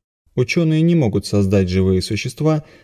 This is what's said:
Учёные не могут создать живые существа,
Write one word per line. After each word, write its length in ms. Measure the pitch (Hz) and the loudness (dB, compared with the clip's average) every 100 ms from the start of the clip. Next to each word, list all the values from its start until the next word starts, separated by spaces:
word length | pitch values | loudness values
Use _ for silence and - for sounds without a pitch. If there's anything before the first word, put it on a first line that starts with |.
| _ _ _ - | _ _ _ -4
Учёные 480 | 123 175 160 156 | -2 0 0 2
не 100 | 165 | 2
могут 320 | 170 117 98 - | 2 2 -2 -2
создать 440 | 104 98 98 92 | -2 2 2 2
живые 340 | 92 95 92 | 0 2 0
существа, 600 | - 104 127 - 151 156 - - | -2 -6 -8 -4 -2 -2 -4 -18